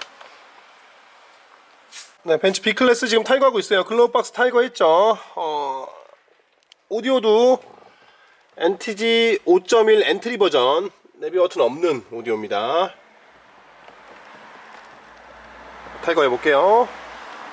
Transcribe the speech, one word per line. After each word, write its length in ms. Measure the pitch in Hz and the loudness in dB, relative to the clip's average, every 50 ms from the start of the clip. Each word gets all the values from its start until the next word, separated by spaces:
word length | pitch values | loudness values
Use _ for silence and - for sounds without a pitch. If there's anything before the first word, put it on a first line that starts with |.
| - - - - - - - - - - - - - _ _ _ _ _ _ _ _ _ _ _ _ _ _ _ _ _ - _ _ _ _ _ _ _ - - - - - _ | -18 -18 -18 -20 -20 -20 -20 -20 -20 -20 -20 -20 -20 _ _ _ _ _ _ _ _ _ _ _ _ _ _ _ _ _ -20 _ _ _ _ _ _ _ -18 -18 -18 -18 -20 _
네, 160 | _ 170 160 151 | _ -2 -2 0
벤츠 240 | - 190 196 - | 2 0 0 0
B클래스 460 | - 220 208 - 254 247 240 233 - 233 | -2 -4 0 2 2 2 2 2 0 0
지금 160 | 220 226 220 | 0 0 2
탈거하고 340 | 220 254 269 269 269 247 208 | 2 2 2 2 2 2 0
있어요. 260 | 180 - 214 190 185 | -2 -2 -2 -2 -2
글로우 280 | - 220 233 240 233 | 0 0 2 2 2
박스 200 | 240 247 214 - | 2 -2 -2 -2
탈거했죠. 840 | - - 240 254 233 240 240 254 - - 202 165 160 170 202 220 220 190 - - - | -4 -2 -2 0 2 0 0 0 0 2 2 4 4 4 4 2 0 -2 -6 -12 -12
어, 520 | - 170 160 151 147 143 139 131 131 135 - - 78 - - - _ _ _ _ _ _ _ _ _ _ _ _ _ _ _ | -10 -8 -6 -6 -6 -6 -6 -8 -10 -12 -14 -18 -20 -20 -20 -20 _ _ _ _ _ _ _ _ _ _ _ _ _ _ _
오디오도 760 | 196 220 214 254 269 254 214 220 208 220 240 254 254 247 - - - - - - _ _ _ _ _ _ _ _ _ _ _ _ _ - | -8 -6 -2 0 0 0 2 4 4 4 6 4 4 2 -2 -8 -20 -20 -20 -20 _ _ _ _ _ _ _ _ _ _ _ _ _ -4
엔티지 840 | 160 170 196 190 - - 214 190 220 233 226 226 226 226 214 - - | -2 -2 -2 -2 -6 -8 -8 -4 -2 0 0 2 2 0 0 -2 0
오점일 580 | - 175 185 185 - 240 226 220 220 220 214 196 | 2 2 2 2 2 2 2 4 4 4 4 4
엔트리 340 | 220 220 202 - 233 247 208 | 2 -2 -4 -4 -8 -2 0
버전, 540 | 202 180 147 139 123 127 143 165 190 196 - _ _ _ _ | 0 2 2 2 2 2 2 0 -2 -6 -10 _ _ _ _
내비 260 | _ - 156 165 185 | _ -12 -6 -2 -2
버튼 220 | 175 - - - | -2 -2 0 0
없는 440 | 131 117 127 151 170 175 151 127 104 - | 0 0 0 -2 -2 -2 -2 -4 -6 -12
오디오입니다. 840 | 117 117 113 120 113 107 107 101 104 101 107 117 143 165 185 180 - - _ _ _ _ _ _ _ _ _ _ _ - _ _ _ - - - - - - - - - - - - - - - - - - - - - - - - - - - - - - - - - - - - - - - - - - - - - - | -14 -10 -6 -6 -6 -6 -4 -6 -4 -4 -4 -2 -2 -2 -2 -4 -6 -12 _ _ _ _ _ _ _ _ _ _ _ -20 _ _ _ -20 -20 -20 -20 -20 -20 -20 -20 -20 -20 -20 -20 -20 -20 -20 -20 -20 -20 -20 -20 -20 -20 -20 -20 -20 -20 -20 -20 -20 -20 -20 -20 -20 -20 -20 -20 -20 -20 -20 -20 -20 -20 -20 -18 -10 -8
탈거해 260 | - 165 160 147 135 | -4 -2 0 0 0
볼게요. 580 | 123 120 - 151 143 139 156 190 214 233 240 214 - - - - - - - - - - - - | 0 -2 0 0 2 2 4 4 4 2 2 0 -4 -12 -20 -20 -20 -20 -20 -20 -20 -20 -20 -20